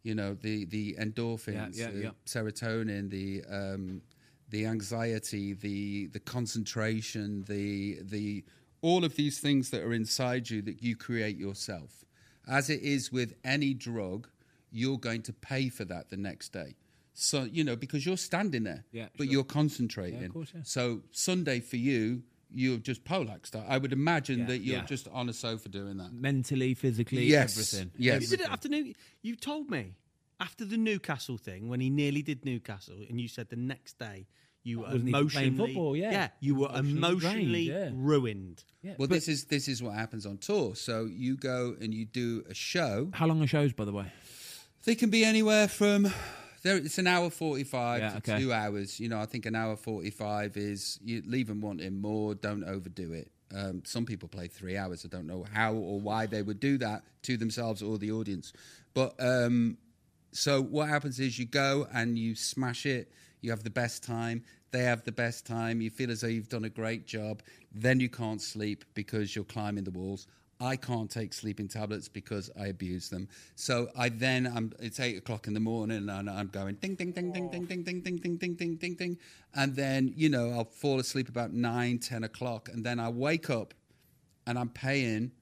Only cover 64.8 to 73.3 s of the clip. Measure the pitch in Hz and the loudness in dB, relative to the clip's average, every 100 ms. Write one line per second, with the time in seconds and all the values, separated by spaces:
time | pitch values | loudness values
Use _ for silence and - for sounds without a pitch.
64.8 | 123 117 117 113 117 120 - 113 113 113 | 4 2 0 -2 -2 -2 -4 -2 0 0
65.8 | 113 - 127 113 117 113 110 120 110 110 | -2 -2 -2 0 0 -2 -2 -4 -4 -2
66.8 | 110 113 - 110 107 107 - - _ 107 | -2 -4 -6 -6 -4 -6 -10 -20 _ 2
67.8 | 120 131 127 120 113 107 - 107 107 101 | 6 6 4 0 -4 -2 -6 -4 -4 -4
68.8 | - - 104 110 104 - 98 113 104 104 | -8 -8 -2 0 0 -2 -6 -4 -4 -2
69.8 | 98 90 95 98 - _ _ _ 123 131 | -4 -6 -6 -6 -10 _ _ _ -4 -4
70.8 | - 120 107 117 104 - 110 101 101 110 | -2 -2 -2 -4 -6 -4 -6 -4 -4 -4
71.8 | 107 104 - 104 - 104 92 - 101 92 | -4 -4 -6 -12 -6 -6 -6 -6 -6 -4
72.8 | 90 90 - 92 95 | -4 -4 -6 -8 -8